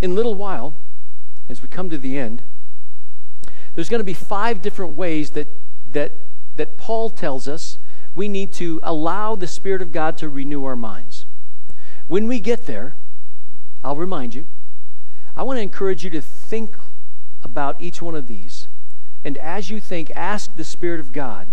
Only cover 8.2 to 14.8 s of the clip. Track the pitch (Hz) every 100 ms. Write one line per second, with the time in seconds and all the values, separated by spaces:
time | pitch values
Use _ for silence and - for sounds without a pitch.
8.2 | 208 196 196 - 175 160 160 156 165 190
9.2 | 214 220 175 - 196 190 185 165 156 -
10.2 | 156 139 139 147 135 123 113 - - -
11.2 | - - - - - - - - - 180
12.2 | 220 247 196 233 - - - - - -
13.2 | - - - - - - 131 143 185 170
14.2 | 123 120 - - - -